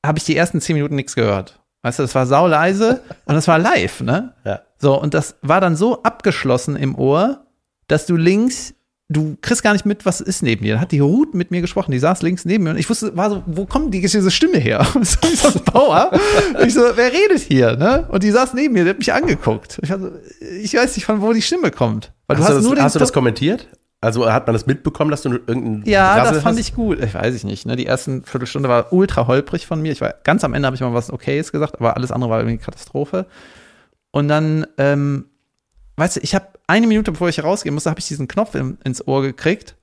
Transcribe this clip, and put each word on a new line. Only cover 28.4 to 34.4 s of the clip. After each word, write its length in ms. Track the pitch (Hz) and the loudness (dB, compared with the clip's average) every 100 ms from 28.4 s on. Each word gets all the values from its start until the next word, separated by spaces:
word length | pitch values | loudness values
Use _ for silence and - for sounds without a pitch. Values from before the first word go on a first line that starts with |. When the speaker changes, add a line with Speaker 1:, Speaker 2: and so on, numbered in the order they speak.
| 123 139 135 | -6 -4 0
Speaker 1:
war 240 | 120 117 | 0 2
ultra 360 | 180 196 - 120 | 2 2 0 2
holprig 360 | 131 147 175 - | 0 0 -8 -6
von 120 | 160 | -6
mir. 120 | 156 | -4
Ich 80 | 151 | -4
war, 120 | - - | -6 -2
ganz 180 | - 165 | 0 0
am 120 | 147 | 0
Ende 120 | 120 139 | -2 -2
hab 80 | |
ich 60 | 127 | -2
mal 120 | 127 | -2
was 200 | 117 117 | -2 -4
Okayes 400 | 127 - 143 160 | -8 -4 -4 -4
gesagt, 240 | 151 147 - | -4 -6 -2
aber 180 | 117 113 | -2 -2
alles 140 | 127 | -4
andere 180 | 123 123 | -4 -2
war 120 | 113 | -2
irgendwie 180 | 113 113 | -2 -4
Katastrophe. 680 | - - - 139 147 185 185 - - - - _ _ _ _ | -8 -14 -10 -8 -4 -6 -8 -14 -20 -20 -20 _ _ _ _
Und 160 | 143 143 | -2 0
dann, 400 | 151 | 0